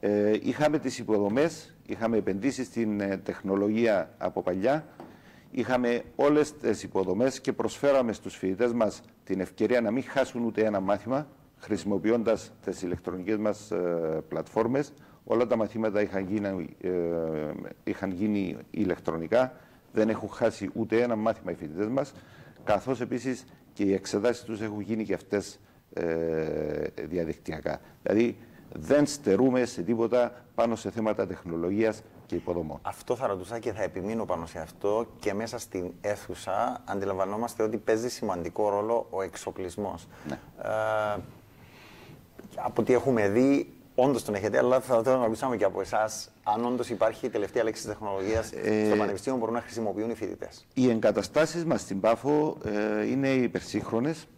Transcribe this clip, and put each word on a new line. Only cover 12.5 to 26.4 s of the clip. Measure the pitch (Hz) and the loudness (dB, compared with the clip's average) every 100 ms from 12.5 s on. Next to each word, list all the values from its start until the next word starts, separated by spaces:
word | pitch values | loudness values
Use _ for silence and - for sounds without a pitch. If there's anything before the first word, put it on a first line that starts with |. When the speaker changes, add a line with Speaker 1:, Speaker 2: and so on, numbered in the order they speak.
| - | -12
Speaker 1:
τις | - 92 | -8 -6
ηλεκτρονικές | 90 87 - 90 92 107 | -4 -4 -6 -6 -2 0
μας, | 107 101 - | 0 -2 -4
ε, | 92 87 85 82 80 76 | -2 0 0 -2 -4 -4
πλατφόρμες. | 80 80 - 113 135 147 - - - | -6 -2 0 2 0 -2 -8 -20 -20
Όλα | - 113 120 | 0 2 2
τα | 117 | 2
μαθήματα | 104 110 110 104 | 0 0 0 0
είχαν | 104 98 95 | 0 -2 -2
γίνει, | 104 101 95 78 - | -2 -2 -4 -6 -6
ε, | - 90 85 85 82 78 76 78 - - | -4 0 0 0 -2 -2 -4 -6 -10 -10
είχαν | - 101 95 | -8 -4 -4
γίνει | 90 104 104 92 - - | -2 0 0 -2 -6 -10
ηλεκτρονικά, | - 98 82 - 82 82 113 127 - - - _ | -2 0 0 -2 -4 2 2 2 -2 -20 -20 _
δεν | - 110 | 0 2
έχουν | 107 101 | 2 -4
χάσει | - 113 - 98 | 0 0 0 -6
ούτε | - 107 110 | -4 0 2
ένα | 120 110 | 2 2
μάθημα | 110 110 92 | 0 -2 -4
οι | |
φοιτητές | 82 80 80 107 | -6 -8 -4 -2
μας, | 135 147 - - - - - | 0 -4 -8 -20 -20 -20 -18
καθώς | - 104 120 127 | 0 0 2 -4
επίσης | 117 123 131 127 - - - | -2 -4 -4 -6 -8 -20 -20
και | - | -2
οι | 98 | 2
εξετάσεις | 98 - 101 113 117 | 2 2 0 2 0
τους | - 107 | -6 -6
έχουν | 107 104 | -6 -6
γίνει | 98 110 | -4 -4
και | 110 | -2
αυτές, | 92 - 101 92 - - _ _ | -4 -2 -2 -2 -12 -20 _ _
ε, | - 85 82 82 80 | -4 -2 0 0 0